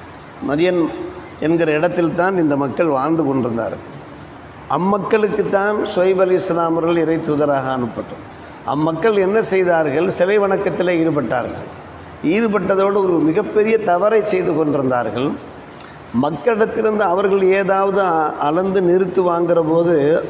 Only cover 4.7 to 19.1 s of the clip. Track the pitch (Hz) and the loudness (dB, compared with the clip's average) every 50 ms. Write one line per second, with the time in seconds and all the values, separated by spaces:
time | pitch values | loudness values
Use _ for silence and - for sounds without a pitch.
4.7 | 131 156 180 196 208 202 175 - 226 220 208 196 - 202 185 - 202 196 196 208 | -2 0 0 0 0 0 0 0 0 2 2 0 0 -2 -2 0 0 0 0 0
5.7 | 214 208 - - - 180 180 190 190 185 190 185 185 175 180 - 170 170 170 165 | -2 -2 -2 -2 0 2 2 2 2 2 2 2 2 2 0 0 0 0 0 0
6.7 | 165 170 160 170 170 170 160 160 165 156 - 151 151 143 151 143 139 135 127 131 | 0 0 0 0 0 2 2 0 0 -2 -2 -2 0 0 2 2 0 0 0 -2
7.7 | 131 127 120 110 - 107 104 - - - - - - - - - - - - - | -2 -2 -4 -4 -6 -8 -10 -10 -12 -16 -16 -16 -18 -18 -18 -18 -18 -12 -6 -4
8.7 | 139 147 156 165 160 165 - 175 208 202 185 190 208 226 214 - 196 190 185 175 | -2 0 0 -2 0 0 0 2 2 2 2 2 2 0 0 2 2 2 2 2
9.7 | 170 160 156 147 131 156 180 190 - - 175 190 214 208 202 190 190 - - 185 | 2 2 2 0 0 0 0 0 0 0 2 2 2 2 2 2 0 0 0 -2
10.7 | 160 - 180 180 180 165 160 165 143 147 123 110 131 120 110 - - - - - | -2 0 0 0 2 2 2 0 0 0 -2 -2 -2 -2 -4 -4 -8 -10 -12 -14
11.7 | - - - - - - - - - - - 147 185 220 233 214 196 208 180 196 | -16 -16 -18 -18 -18 -18 -18 -18 -12 -6 -2 0 0 2 2 0 0 0 0 0
12.7 | 196 190 196 202 196 208 190 185 175 156 147 160 160 208 196 - - 214 208 220 | 2 2 2 2 2 2 2 2 2 2 2 2 2 0 0 0 2 2 2 2
13.7 | 226 220 214 190 175 180 202 214 226 214 202 - 185 185 170 180 160 156 156 147 | 2 2 2 2 2 2 2 4 4 2 2 2 0 0 0 0 0 0 2 0
14.7 | 143 139 131 131 127 120 117 113 101 120 135 156 - - - - - - - - | 0 0 0 0 0 0 0 -2 -2 -2 -2 -2 -4 -6 -10 -16 -18 -18 -18 -18
15.7 | - - - - - - - - - 120 139 151 165 - - 240 226 208 220 - | -18 -18 -18 -18 -18 -20 -12 -6 -2 0 0 0 -2 -2 0 0 2 2 2 0
16.7 | - 226 220 214 214 208 202 175 175 196 202 196 196 196 190 185 190 196 196 185 | 0 0 0 0 2 2 2 2 2 2 2 2 2 4 4 4 4 4 2 2
17.7 | 190 190 196 196 190 202 190 180 165 165 156 151 - - 143 147 160 180 190 196 | 2 2 2 2 2 2 2 2 2 0 0 -2 -2 -2 -2 0 2 2 0 2
18.7 | 185 202 185 170 175 185 190 180 | 2 2 2 4 4 4 2 0